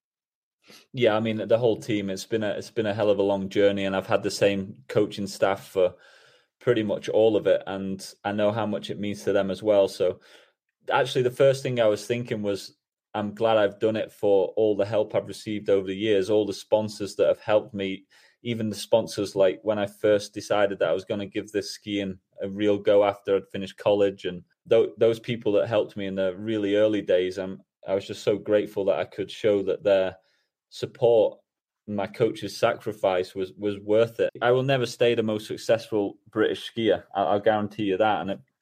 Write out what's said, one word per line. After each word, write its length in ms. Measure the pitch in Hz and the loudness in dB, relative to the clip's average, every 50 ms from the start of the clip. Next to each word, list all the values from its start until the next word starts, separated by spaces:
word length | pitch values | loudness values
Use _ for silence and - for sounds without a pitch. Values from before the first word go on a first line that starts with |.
| _ _ _ _ _ _ _ _ _ _ _ _ _ _ - - _ _ - | _ _ _ _ _ _ _ _ _ _ _ _ _ _ -20 -20 _ _ -4
Yeah, 220 | 127 117 107 104 | 2 2 2 4
I 60 | 110 | 2
mean, 260 | 113 113 107 110 98 | 0 0 -2 -4 -2
the 120 | 104 113 110 | 0 2 2
whole 180 | 123 113 104 | 4 2 0
team, 340 | - - - 107 104 98 98 | 0 -2 -4 -4 -2 -2 -4
it's 160 | 95 95 - | -6 -8 -8
been 160 | - 117 107 107 | -4 -4 -2 -2
a, 80 | 101 | -2
it's 200 | - - - - | -4 -6 -8 -10
been 160 | - 117 107 | -6 -4 -2
a 80 | 104 101 | -2 0
hell 160 | 113 104 104 | 0 2 2
of 80 | 101 95 | 2 2
a 40 | 98 | 2
long 260 | 101 101 98 95 95 | 0 0 0 -2 -2
journey, 360 | - 104 101 101 101 98 98 | 0 2 4 4 2 2 -2
and 100 | 98 95 | -2 -2
I've 120 | 95 95 | -2 -2
had 160 | - 110 98 101 | 0 -2 -2 -2
the 80 | 101 | -2
same 520 | - - 107 101 101 98 95 101 - - - - | -2 2 2 2 2 0 -6 -8 -12 -18 -10 -4
coaching 380 | - 113 104 - - 107 101 | 0 0 0 0 -2 -8 -10
staff 420 | 95 - - 107 98 98 101 - - | -8 -6 -2 0 0 0 -2 -6 -6
for 260 | - 95 90 90 - - _ _ _ _ _ _ _ _ _ _ _ _ | 0 0 0 0 0 -4 _ _ _ _ _ _ _ _ _ _ _ _
pretty 220 | - 127 120 113 107 | -2 0 0 0 0
much 260 | 104 90 - - - | -2 -4 -4 -4 0
all 280 | - 107 110 113 107 | 2 4 4 4 4
of 100 | 98 82 | 2 2
it, 160 | 95 90 - - | 2 2 2 0
and 380 | - 98 95 98 95 95 95 - - - _ - | -6 -8 -6 -6 -6 -8 -10 -12 -16 -14 _ -6
I 80 | 101 104 | -4 -2
know 180 | 107 104 104 | 0 0 0
how 160 | 107 117 107 | 0 0 -2
much 240 | 107 104 - - - | -4 -4 -6 -6 -8
it 80 | 101 92 | -10 -8
means 240 | 101 104 101 104 - | -6 -6 -6 -6 -2
to 80 | 104 98 | 0 0
them 180 | 101 95 98 | 0 0 0
as 120 | 95 92 110 | -4 -4 0
well. 260 | 107 104 101 98 95 | 2 4 4 4 2
So 320 | - - 95 90 92 - _ - - - _ _ _ _ _ _ _ _ _ - | 2 -2 -2 -2 -2 -4 _ -20 -20 -20 _ _ _ _ _ _ _ _ _ -2
actually, 320 | - 139 131 127 - 135 123 | 0 0 0 0 0 0 0
the 80 | 123 | 0
first 320 | 127 - 139 139 131 131 - | 2 4 4 4 4 2 -2
thing 180 | 131 123 120 | -4 0 2
I 60 | 113 | 2
was 200 | 107 104 104 - | 2 2 0 -2
thinking 360 | - 123 120 120 - 120 107 104 | -4 -4 -4 -4 -6 -6 -4 -2
was, 340 | 101 101 95 - - _ _ _ _ _ _ _ _ - | -2 -4 -4 -6 -12 _ _ _ _ _ _ _ _ -6
I'm 180 | 107 104 101 101 | -6 -6 -6 -4
glad 240 | - 117 113 113 107 | 0 2 4 4 4
I've 200 | 104 98 98 - | 4 2 0 0
done 160 | 113 110 110 | -2 0 0
it 160 | 110 - - | 0 -4 -6
for 380 | - - 110 104 98 98 92 - - | -6 -2 2 4 4 4 2 2 0
all 180 | 104 110 107 104 | 0 2 2 2
the 100 | 98 98 | 0 0
help 280 | 104 113 104 107 - - | 0 0 0 0 0 -2
I've 140 | 101 101 - | -4 -4 -4
received 420 | 95 - - 110 107 104 104 - | -10 -12 -8 -8 -8 -4 0 2
over 160 | 98 98 92 | 2 2 2
the 80 | 95 95 | -2 -4
years, 360 | 95 107 110 104 98 95 104 | -2 0 2 2 2 2 2
all 160 | 107 107 104 | 2 2 2
the 60 | 98 95 | 0 -4
sponsors 640 | - - - 110 107 110 101 - - 104 95 - | -8 -4 0 0 0 0 0 -6 -8 -10 -6 -2
that 120 | - 95 82 | 0 2 2
have 120 | 90 - | 2 0
helped 320 | - - 107 107 - - - | 0 2 2 2 2 0 -6
me, 340 | 98 98 95 95 95 - _ _ _ _ _ _ _ - | -6 -4 -4 -4 -8 -12 _ _ _ _ _ _ _ -8
even 280 | 120 117 113 110 107 | -6 -6 -4 -4 -6
the 40 | 101 | -6
sponsors, 640 | - - - 120 113 95 87 - 107 101 95 - | -8 -4 2 2 2 2 0 -4 -6 -6 -2 2
like, 240 | 98 98 92 - - - | 2 4 4 2 0 -2
when 160 | 107 107 104 | -2 -2 0
I 80 | 101 | -2
first 480 | 101 - - - 107 104 101 - - - | -4 -4 0 2 4 4 4 2 -4 -12
decided 440 | 107 - - 107 104 104 98 98 90 | -10 -4 -2 0 2 2 2 0 0
that 100 | 95 82 | 0 0
I 40 | 82 | 0
was 120 | 95 95 | -2 -4
gonna 220 | - 110 101 101 | -6 -6 -6 -6
give 260 | 98 - 107 98 - - | -8 -8 -8 -8 -4 -4
this 180 | 101 95 - | -6 -6 -6
skiing 480 | - - - 107 101 101 98 95 92 95 _ _ _ - - | -10 -14 -10 -6 -4 -4 -4 -4 -8 -12 _ _ _ -10 -10
a 60 | 98 | -8
real 300 | 98 101 104 104 104 101 | -6 -2 0 0 0 0
go 260 | 104 110 101 101 104 | 2 4 4 4 4
after 320 | 101 98 - - 104 98 | 4 2 -2 -2 0 0
I'd 120 | 95 95 - - | 0 -2 -4 -10
finished 240 | 101 95 92 - | -10 -10 -10 -10
college, 480 | - - 110 104 101 101 101 98 101 - | -4 0 2 2 4 2 0 0 -2 -8
and 180 | 113 87 87 - _ _ _ _ | -8 -8 -10 -14 _ _ _ _
tho-, 280 | - 120 113 107 - - | 2 4 4 2 2 0
those 240 | 104 113 113 113 113 | 2 2 2 2 0
people 320 | - - 117 113 - 110 101 | -4 -6 -6 -4 -2 0 0
that 160 | 98 - 110 | 2 0 2
helped 280 | 113 107 95 - - | 0 0 -2 -2 -6
me 100 | 101 98 | -8 -8
in 80 | 95 95 | -6 -4
the 200 | 95 95 92 90 | -2 -2 -2 -2
really 380 | 95 107 113 110 107 104 98 101 | -4 -6 -4 -4 -2 0 2 2
early 280 | 104 110 110 107 101 85 | 2 2 2 2 0 0
days, 360 | - 92 90 92 92 92 98 | 2 2 2 2 0 -2 -6
um, 240 | 92 95 95 - - _ _ _ - | -8 -8 -8 -12 -16 _ _ _ -8
I 80 | - 95 | -4 -4
was 120 | 98 - | -4 -4
just 180 | - 104 - - | -6 -10 -4 0
so 120 | 117 104 98 | 0 0 0
grateful 480 | 101 107 104 104 104 104 - 104 95 | 0 2 2 2 2 0 -4 -4 0
that 120 | 95 85 73 | 0 0 0
I 60 | 98 | -2
could 260 | - - - 95 - | -6 -6 -10 -10 -10
show 320 | - - - 107 101 101 98 | -8 -2 0 2 2 2 2
that 220 | 90 90 - - | -2 -4 0 2
their 320 | 101 98 95 92 92 90 - _ _ _ _ _ _ _ _ _ _ | 2 4 4 2 0 -4 -10 _ _ _ _ _ _ _ _ _ _
support, 680 | - - 120 113 - - - 117 120 110 101 - - - _ _ _ _ _ _ _ _ _ | -14 -10 -10 -10 -4 0 2 4 6 6 4 2 0 -6 _ _ _ _ _ _ _ _ _
my 220 | 107 104 101 98 98 | -8 -6 -6 -6 -6
coach's 480 | - - 120 110 - - 104 95 - | -2 -2 -2 -2 -2 -4 -10 -10 -6
sacrifice 760 | - - 113 - - - 110 101 - - 98 92 90 92 - - | 0 0 0 0 -2 -6 -10 -6 -2 0 0 2 0 -2 -4 -6
was, 200 | 98 92 92 - | -8 -8 -8 -8
was 260 | 92 101 104 101 101 | -6 -6 -6 -6 -6
worth 400 | 101 104 107 110 117 117 - - | -2 0 2 2 2 2 0 -2
it. 120 | 92 87 - - - | -2 -2 -2 0 2
I 80 | 127 | 2
will 140 | 127 131 131 | 2 2 2
never 220 | 139 139 127 120 | 0 0 0 -2
stay 280 | - - - 123 120 120 | -2 -2 2 2 2 2
the 80 | 117 110 | 2 0
most 240 | 110 107 104 107 | 0 -2 -4 -4
successful 720 | - - - - - 113 110 - - 113 104 101 98 - _ _ _ - | -8 -10 -6 0 0 0 0 0 -2 -2 -2 -2 -2 -4 _ _ _ -2
British 400 | 110 107 - 95 - - - - | 0 0 0 0 -4 -8 -10 -6
skier. 320 | 117 113 104 90 90 - _ - | -2 2 2 2 2 0 _ -2
I, 80 | 98 98 | -2 0
I'll 180 | 78 101 104 | 2 0 2
guarantee 440 | - 113 107 107 104 98 - - 107 | 2 2 2 2 0 -4 -6 -4 -2
you 120 | 98 92 92 | -2 0 2
that. 240 | 107 107 104 80 90 | 2 2 2 0 -2
And 80 | 95 95 | -6 -8
it, 80 | - - _ _ _ | -8 -10 _ _ _